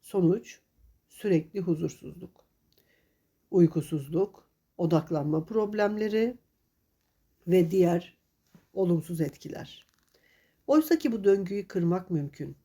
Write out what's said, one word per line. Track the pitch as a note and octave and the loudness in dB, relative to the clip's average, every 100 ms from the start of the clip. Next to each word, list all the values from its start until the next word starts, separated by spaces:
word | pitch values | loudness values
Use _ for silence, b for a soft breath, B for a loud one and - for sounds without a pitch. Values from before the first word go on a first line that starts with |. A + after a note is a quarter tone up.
Sonuç, | - G3+ E3 G#3 - - _ _ _ _ _ | -4 2 2 2 -4 -20 _ _ _ _ _
sürekli | - G#3 E3 D#3 G3+ | -8 0 0 0 -6
huzursuzluk, | F3+ D#3+ D#3+ - - D#3+ F3+ _ _ _ _ _ _ _ _ _ _ _ _ | -4 -2 -4 -8 -18 -18 -20 _ _ _ _ _ _ _ _ _ _ _ _
uykusuzluk, | F#3 E3 D#3+ C3+ D#3 C3+ E3+ G3+ - _ _ _ - | 4 4 2 -6 -8 -4 -4 -4 -6 _ _ _ -6
odaklanma | E3+ D#3+ D#3 D#3 D3 D#3 D#3+ | 0 0 0 -4 -2 -4 -2
problemleri | A3 G#3+ G#3+ G#3 G#3 G#3+ G#3+ A#3 B3 _ _ _ _ _ _ _ _ _ _ - | -4 -2 -2 -2 -2 -2 0 -2 -4 _ _ _ _ _ _ _ _ _ _ 2
ve | F3+ E3 | 2 4
diğer | F#3 E3+ E3+ - _ _ _ _ - _ | 4 4 2 -4 _ _ _ _ -20 _
olumsuz | F#3+ F#3 E3+ D3+ E3+ | -2 0 0 -2 -4
etkiler. | D3+ - D3+ - - - _ _ _ _ _ _ _ _ - | -4 -6 -16 -14 -16 -20 _ _ _ _ _ _ _ _ 2
Oysa | D4+ D#4 D#4+ | 2 4 0
ki | C#4 | 0
bu | A3+ | 2
döngüyü | G3 G3 F#3 G3+ G3 | 2 2 0 -6 -4
kırmak | G3 E3+ F3+ F3+ | -2 0 0 -2
mümkün. | E3+ C#3+ - C#3 C#3 | -4 -4 -10 -14 -14